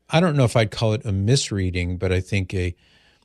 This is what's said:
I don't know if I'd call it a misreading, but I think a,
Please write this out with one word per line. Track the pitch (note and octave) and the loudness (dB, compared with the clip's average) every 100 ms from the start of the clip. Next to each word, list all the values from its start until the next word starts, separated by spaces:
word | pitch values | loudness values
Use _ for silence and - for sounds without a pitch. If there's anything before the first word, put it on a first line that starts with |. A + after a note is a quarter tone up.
| - | -2
I | D#3+ | 0
don't | F3+ D3 | 2 2
know | B2 | 2
if | B2 | 2
I'd | G#2+ | 0
call | - A2+ | 0 -2
it | A2 - | -2 -2
a | |
misreading, | G2 G2+ C3+ - G2+ F2+ F2+ F2 F2+ | 0 2 2 0 -2 -2 -2 -4 -2
but | F#2 | 0
I | F2+ | 0
think | - G2+ F2+ | 0 -2 -2
a, | F#2+ F2+ - _ _ _ _ | -2 -4 -6 _ _ _ _